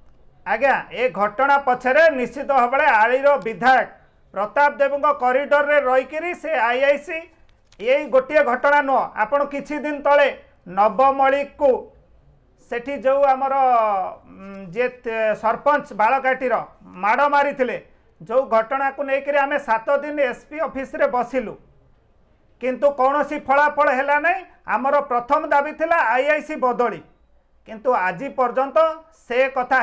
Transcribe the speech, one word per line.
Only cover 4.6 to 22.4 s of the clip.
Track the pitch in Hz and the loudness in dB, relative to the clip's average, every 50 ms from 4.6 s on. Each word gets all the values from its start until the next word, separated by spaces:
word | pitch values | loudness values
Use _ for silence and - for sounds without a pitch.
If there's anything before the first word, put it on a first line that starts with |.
| 294 294 - | 2 2 2
ଦେବଙ୍କ | 214 277 269 277 285 285 294 285 285 | 2 -2 0 0 0 0 0 0 2
କରିଡରରେ | 247 254 254 269 285 - 294 294 285 285 294 294 | 0 0 0 0 0 2 2 2 2 2 2 2
ରହିକିରି | 262 254 254 262 262 262 302 311 330 349 339 | 2 2 2 0 0 -2 -8 -8 -6 -6 -8
ସେ | - - - - 240 | -8 -6 -4 -2 0
ଆଇଆଇସି, | 220 233 247 262 269 277 285 277 - 359 330 320 339 - _ _ _ _ _ _ _ _ _ - | 0 0 0 0 2 2 0 0 -2 -8 -10 -10 -10 -14 _ _ _ _ _ _ _ _ _ -8
ଏଇ | 202 240 269 302 302 240 | -2 0 0 0 0 2
ଗୋଟିଏ | 202 262 254 - 302 302 285 | 0 0 0 2 2 2 2
ଘଟଣା | 240 240 247 - 285 285 294 | 2 0 0 2 2 4 4
ନୁହଁ। | 277 269 262 220 175 - - | 2 2 0 0 0 -2 -4
ଆପଣ | - 214 214 285 285 285 | -4 -4 -2 0 -2 -2
କିଛି | 285 285 277 277 - 302 285 | -2 -6 -10 -8 -8 -8 -8
ଦିନ | 240 302 294 277 | -6 -6 -8 -4
ତଳେ | - 285 285 285 285 247 - - - _ _ _ _ | 0 2 4 4 4 2 0 -6 -16 _ _ _ _
ନବମଳିକକୁ | 175 180 196 208 220 196 214 269 269 269 269 269 269 277 285 277 285 - - 294 262 240 - - - _ _ _ _ _ _ _ _ _ _ _ _ _ _ _ - | -8 -2 0 0 0 2 2 2 2 2 2 2 2 2 0 -4 -6 -6 0 2 2 2 2 -2 -14 _ _ _ _ _ _ _ _ _ _ _ _ _ _ _ -10
ସେଠି | 240 240 240 269 285 233 | -10 -10 -8 -8 -8 -2
ଯୋଉ | 202 269 269 277 285 | 0 0 2 2 2
ଆମର, | 269 262 262 269 269 269 269 269 254 247 226 220 214 202 190 185 180 - - _ - | 2 2 0 0 -2 0 2 2 4 4 2 2 0 0 -2 -4 -6 -10 -14 _ -20
ଉଁ, | 185 190 190 196 196 196 196 175 | -20 -20 -18 -18 -16 -16 -16 -12
ଯିଏ | 170 233 247 247 247 - | -6 -4 -4 -4 -4 -8
ତେ-, | - 233 226 226 220 214 208 214 | -10 -8 -4 -2 0 -2 -2 0
ସରପଞ୍ଚ | 233 220 233 233 - 277 294 277 285 - 214 | -2 -2 -2 0 0 0 0 0 -2 -6 -4
ବାଳକାଟିର | 196 208 226 269 262 254 262 247 254 262 247 226 175 151 - - _ - - 185 180 | 0 0 2 2 0 0 -2 -2 -2 -2 -2 -2 -2 -4 -8 -16 _ -20 -20 -12 -4
ମାଡ଼ | 190 208 240 254 285 294 | -2 0 2 2 2 2
ମାରିଥିଲେ, | 285 285 285 285 - 262 254 233 196 156 - _ _ _ _ _ _ _ | 2 2 0 0 -2 -2 -4 -4 -4 -10 -12 _ _ _ _ _ _ _
ଯୋଉ | 165 180 226 262 269 208 | -10 -2 0 0 0 2
ଘଟଣାକୁ | 226 220 220 226 269 269 269 269 269 277 | 0 0 0 0 -2 -2 -2 -4 -4 -4
ନେଇକରି | 285 269 269 277 277 285 294 285 | -4 -4 -4 -4 -2 0 0 0
ଆମେ | 277 285 294 277 | 0 0 -2 -4
ସାତ | - - 220 226 - 294 277 | -2 -2 -2 -2 0 0 -2
ଦିନ | 277 277 302 294 294 | -2 -2 -4 -2 -2
ଏସ୍ | 285 247 - - - - | -2 -2 -2 -8 -14 -16
ପି | 294 311 | -8 -8
ଅଫିସରେ | 320 262 - 262 262 - - 311 285 277 | -6 -6 -6 -8 -10 -8 -4 -2 -2 0
ବସିଲୁ, | 254 247 240 240 262 254 220 185 147 - _ _ _ _ _ _ _ _ _ _ _ _ _ _ _ _ | 0 -2 -4 -2 -4 -6 -6 -6 -12 -16 _ _ _ _ _ _ _ _ _ _ _ _ _ _ _ _